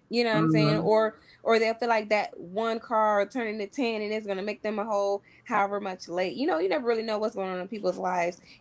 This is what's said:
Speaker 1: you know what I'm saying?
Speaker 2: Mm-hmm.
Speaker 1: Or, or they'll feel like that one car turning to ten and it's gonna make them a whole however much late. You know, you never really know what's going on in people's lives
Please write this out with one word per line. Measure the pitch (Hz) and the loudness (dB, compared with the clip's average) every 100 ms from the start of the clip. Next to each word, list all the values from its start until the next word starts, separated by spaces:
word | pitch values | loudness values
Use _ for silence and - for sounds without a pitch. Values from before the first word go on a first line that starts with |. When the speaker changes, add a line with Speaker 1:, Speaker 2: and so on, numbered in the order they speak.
| - | -4
Speaker 1:
you | 233 | 0
know | 233 | 2
what | 220 | 2
I'm | 160 | 4
saying? | 156 214 214 | 4 4 4
Speaker 2:
Mm-hmm. | 165 | 4
Speaker 1:
Or, | 214 220 - - - | 4 2 -2 -16 -6
or | - 226 | 2 4
they'll | 220 | 2
feel | 220 240 | 0 0
like | 226 214 | 0 2
that | 208 - - | 0 0 -8
one | 175 190 226 226 | -10 -4 -2 -4
car | - 220 214 208 202 | -2 2 4 4 2
turning | 262 220 214 | -2 -4 -4
to | 202 | -6
ten | - 233 220 | -2 -2 -2
and | 208 | -2
it's | 214 214 | -4 -4
gonna | 190 | -4
make | 208 208 | -4 -4
them | 214 208 | -4 -4
a | |
whole | 220 202 202 202 - - | -2 0 0 -2 -6 -18
however | - 214 202 202 | -2 0 0 -2
much | 202 185 - | -6 -8 -6
late. | 170 185 185 | -2 -2 -2
You | 302 | 0
know, | 320 | 0
you | 381 | 0
never | 320 233 | 0 0
really | 226 | 0
know | 226 208 | 0 -2
what's | 220 202 | -2 -4
going | 190 | -6
on | 180 | -6
in | 185 | -8
people's | 214 185 190 | -4 -4 -2
lives | 185 180 170 180 - - | -2 0 -2 -4 -12 -10